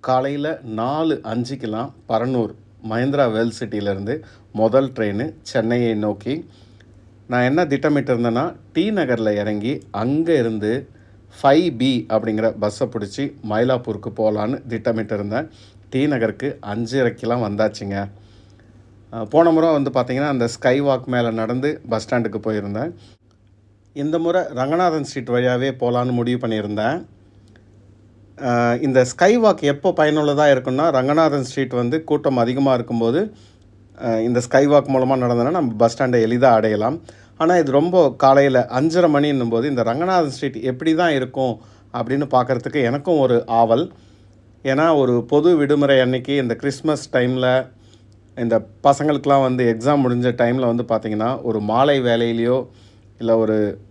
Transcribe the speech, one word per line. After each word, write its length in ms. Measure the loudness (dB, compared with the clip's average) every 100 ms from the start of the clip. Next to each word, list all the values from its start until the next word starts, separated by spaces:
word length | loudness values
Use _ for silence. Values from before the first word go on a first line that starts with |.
| 0
காலையில 400 | 0 0 -4 -6 -8 -8
நாலு 400 | -6 -4 -2 -2 -2
அஞ்சுக்கெல்லாம் 640 | -4 -6 -6 -8 -6 -6 -8 -12 -4
பரனூர் 460 | -2 0 -2 -2 -6 -20 -16 -6
மஹிந்திரா 360 | -2 0 2 2
வேர்ல்ட் 260 | 2 -2 -4
சிட்டியிலேருந்து 580 | -8 -4 -4 -4 -6 -8 -10 -20 _
முதல் 360 | -2 2 2 0
ட்ரெயின் 320 | -2 -4 -2 -6 -10
சென்னையை 520 | -4 -2 0 0 0
நோக்கி. 400 | 0 -2 -4 -6 -8 -10 -20 -20 -20 -20 -20 -20 -20 -6
நான் 140 | -2
என்ன 180 | 0 0
திட்டமிட்டிருந்தேன்னா, 800 | 0 0 0 0 0 -2 0 -2 -4 -8 -6
டி 120 | -2 -2
நகர்ல 400 | -2 -2 0 0
இறங்கி 380 | -2 -2 -4 -4 -8 -8
அங்க 360 | -6 -2 -2 2
இருந்து 360 | 0 0 -2 -2 -4 -8 -20 -20 -20 -20
ஃபைவ் 420 | 0 4 4 2 0
பி 160 | 0 0 -2
அப்படிங்கிற 400 | -2 -2 0 -2 0
பஸ்ஸை 280 | -4 -2 -6
பிடிச்சி 380 | -4 -8 -6 -8 -8
மயிலாப்பூருக்கு 680 | -4 0 0 0 -4 -8 -8
போகலான்னு 480 | -2 0 0 -4 -6 -8
திட்டமிட்டிருந்தேன். 800 | -4 -4 -4 -4 -6 -4 -6 -6 -16 -20 -20 -6
டி 140 | -2 0
நகருக்கு 420 | 0 -2 -2 -8 -8
அஞ்சரைக்கெல்லாம் 840 | -10 -8 -4 0 0 -2 -4 -2
வந்தாச்சுங்க. 520 | -2 0 -2 -2 -8 -6 -8 -12 -20 -20 -20 -20 -20 -20 -20 -20 -16
அஹ், 140 | -12 0
போன 240 | 4 4
முறை 200 | 4 2
வந்து 200 | 2 0
பார்த்தீங்கன்னா, 400 | -2 -2 -2 -2
அந்த 160 | 0 -2
ஸ்கை 280 | 0 0 2
வாக் 280 | 2 -2 -2
மேல 220 | -2 -2
நடந்து 500 | -2 -4 -2 -4 -6 -6
பஸ் 140 | -6
ஸ்டாண்டுக்கு 380 | -2 -2 -2 -4
போயிருந்தேன். 520 | -4 -4 -4 -6 -8 -10 -20 _ _ _ _ _ _ _ _ -8
இந்த 200 | -4 -2
முறை 220 | 0 0 -2
ரங்கநாதன் 520 | -4 -2 2 2 0
ஸ்ட்ரீட் 260 | -4 -8 -2
வழியாவே 400 | 0 2 0 -2 -2
போலான்னு 360 | -2 0 0
முடிவு 260 | -2 -2 -2
பண்ணியிருந்தேன். 580 | -2 -4 -4 -2 -2 -2 -8 -20 _ _ -20 -20 -20 -20 -20 -20 -20 _ -20 -8
அஹ், 400 | -2 0 2 0
இந்த 180 | 2 2
ஸ்கை 280 | 2 4 4 6
வாக் 260 | 4 4
எப்போ 280 | 0 0 0
பயனுள்ளதா 540 | 2 2 4 2 4 4
இருக்குன்னா, 380 | 4 2 0 2
ரங்கநாதன் 540 | 2 2 2 2 0
ஸ்ட்ரீட் 300 | -4 -4 -2
வந்து 240 | -2 -2 -2
கூட்டம் 320 | -2 -2 0 0
அதிகமா 360 | 0 2 2
இருக்கும்போது, 460 | 2 0 0 0 0 -2 -8 -20 _ -20 -20 -20 -8
அஹ், 240 | -4 -2
இந்த 160 | 0 -2
ஸ்கை 240 | 2 2 4
வாக் 240 | 4 2
மூலமா 240 | 0 0 0
நடந்தோன்னா 360 | 0 0 0
நம்ம 240 | 0 -2 2
பஸ் 160 | 0
ஸ்டாண்டை 260 | 2 0 0
எளிதா 280 | 0 4 4
அடையலாம். 440 | 4 2 0 -2 -4 -12 -20 -20 -2
ஆனா, 120 | 2 2
இது 140 | 4
ரொம்ப 240 | 2 4 4 2 4
காலையில 420 | 6 6 6 2 0
அஞ்சரை 380 | 0 0 2 4
மணின்னும் 420 | 4 2 0 0
போது 160 | 0 0
இந்த 140 | -2
ரங்கநாதன் 480 | -2 -2 0 0 0
ஸ்ட்ரீட் 280 | -4 -8 -4
எப்படி 300 | -6 -2 0
தான் 200 | 2 2
இருக்கும் 400 | 0 -2 -2 -4 -4 -12 -20 -12
அப்படின்னு 320 | -8 -4 -4 0
பார்க்கறதுக்கு 540 | 0 2 -2 -2 -2
எனக்கும் 380 | 0 -2 0 2
ஒரு 160 | 2 2 2
ஆவல். 320 | 2 4 2 0 -10 -20 _ -20 _ _ _
ஏன்னா, 220 | -2 0 2 2
ஒரு 180 | 2 0 2
பொது 240 | 2 4 2
விடுமுறை 400 | 2 2 4 4
அன்னைக்கு 360 | 4 -2 -2 -2
இந்த 180 | -2
கிறிஸ்மஸ் 520 | -2 -4 -4 -4 -4 -2
டைம்ல 360 | 0 0 0 2 0 -2 -16 -20 -20 -20 -20 _ -8
இந்த 180 | -2 -2 -2 0
பசங்களுக்கெல்லாம் 600 | 0 2 0 0 2 2
வந்து 200 | 2 2 0
எக்ஸாம் 360 | 0 0 2
முடிஞ்ச 260 | 2 0 -2
டைம்ல 320 | 0 0 2 0
வந்து 180 | -2
பார்த்தீங்கன்னா, 460 | -2 -2 -2 -2 -2 -4
ஒரு 180 | -4 -4
மாலை 360 | 0 2 2 2
வேலையிலையோ 580 | 2 0 0 0 0 0 -4 -18 -20 -20 _ _
இல்ல 140 | 0 2
ஒரு 180 | 2 0 -2 -6 -18